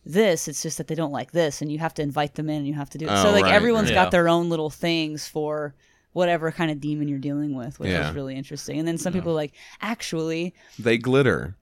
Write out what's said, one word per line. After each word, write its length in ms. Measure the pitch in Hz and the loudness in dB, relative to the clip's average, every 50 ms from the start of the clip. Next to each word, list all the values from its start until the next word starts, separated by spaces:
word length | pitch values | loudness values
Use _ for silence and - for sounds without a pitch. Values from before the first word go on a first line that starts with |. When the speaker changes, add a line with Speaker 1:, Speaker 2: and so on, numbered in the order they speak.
| _ | _
Speaker 1:
this, 440 | - 147 202 220 202 165 156 - | -2 2 4 4 4 4 2 -2
it's 160 | 160 143 - - | -6 -8 -8 -8
just 160 | 160 - - | -6 -8 -8
that 80 | 151 | -6
they 80 | - 160 | -6 -4
don't 160 | 156 165 147 | -2 -2 -2
like 220 | 143 120 127 - - | -4 -6 -8 -2 0
this, 280 | 175 165 147 139 - | 0 0 0 0 -4
and 100 | 147 151 | -6 -6
you 60 | 147 | -4
have 160 | 151 165 160 - | -4 -4 -4 -4
to 80 | - | -4
invite 320 | 147 143 131 151 147 143 - | -6 -4 -2 -2 -4 -2 -4
them 160 | - 156 156 | -6 -4 -4
in, 80 | 151 | -4
and 100 | 151 143 | -4 -4
you 60 | 139 151 | -4 -6
have 160 | 143 143 - | -6 -8 -10
to 80 | - | -10
do 80 | 143 156 | -8 -4
it." 40 | 165 | 0
So, 200 | 202 196 196 208 | 2 4 6 6
Speaker 2:
Oh, 20 | |
Speaker 1:
like, 120 | 208 202 190 | 6 6 6
Speaker 2:
right, 100 | 190 196 | 6 6
Speaker 1:
everyone's 360 | 208 220 240 226 220 208 - | 6 6 4 4 4 2 4
Speaker 2:
right. 40 | - | 4
Speaker 1:
got 80 | 185 185 | 4 4
Speaker 3:
Yeah. 40 | 180 | 6
Speaker 1:
their 180 | 185 175 170 | 4 4 6
own 220 | 165 170 170 170 170 | 6 4 4 2 0
little 220 | 170 156 156 151 | 0 -2 -2 -4
things 560 | - - - 170 165 165 156 151 151 147 - | -4 -2 -2 0 0 0 0 -2 -6 -8 -10
for 480 | - - 156 151 151 151 151 147 147 139 _ _ _ _ _ _ _ | -8 -6 -4 -4 -4 -4 -4 -6 -8 -10 _ _ _ _ _ _ _
whatever 400 | _ 170 180 175 170 156 160 160 | _ 0 2 2 2 2 0 -2
kind 200 | 147 - 170 156 | -2 0 -2 -2
of 100 | 151 139 | -2 -2
demon 260 | 135 147 151 151 147 | -4 -4 -2 -2 -2
you're 120 | 147 139 135 | -2 -4 -4
dealing 340 | 131 143 143 147 147 147 135 | -4 -4 -4 -2 -2 -4 -4
with, 260 | 127 117 123 135 - | -6 -8 -10 -10 -6
which 120 | - 95 | -2 -2
Speaker 2:
Yeah. 180 | 90 82 76 76 | 0 0 0 -2
Speaker 1:
is 60 | 80 | -4
really 200 | 143 135 135 135 | -6 -8 -8 -10
interesting. 440 | 135 135 - 151 139 - - 143 151 | -10 -10 -10 -12 -12 -10 -8 -6 -4
And 80 | 160 | -2
then 100 | 165 170 | -2 -4
some 160 | 165 - 185 180 | -4 -4 -2 -2
Speaker 3:
Yeah. 60 | 185 | -2
Speaker 1:
people 120 | 165 170 165 | -2 0 0
are 20 | |
like, 180 | 156 151 143 - - - - - - | 0 -2 -4 -8 -16 -20 -20 -16 -10
"Actually," 760 | - 208 233 - - - 170 160 160 160 160 165 175 175 - _ _ - - - | -8 -6 -6 -6 -6 -6 -4 -4 -2 -2 -2 -4 -4 -6 -8 _ _ -20 -16 -2
Speaker 2:
They 180 | 110 120 117 | 2 2 2
glitter. 580 | 117 127 127 131 143 143 117 87 64 62 82 98 - | 2 2 4 4 6 6 4 4 2 -2 -6 -10 -14